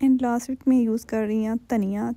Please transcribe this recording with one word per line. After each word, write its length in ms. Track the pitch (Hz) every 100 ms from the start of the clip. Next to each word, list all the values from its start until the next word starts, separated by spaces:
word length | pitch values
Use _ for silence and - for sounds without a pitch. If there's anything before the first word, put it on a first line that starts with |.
| 269
And 120 | 254
ਲਾਸਟ 280 | 247 240 240
ਵਿੱਚ 120 | 262 -
ਮੈਂ 100 | 254
ਯੂਜ਼ 280 | 226 226 -
ਕਰ 200 | 220 214
ਰਹੀ 200 | 220 214
ਹਾਂ 100 | 233 -
ਧਨੀਆ। 420 | 233 196 202 233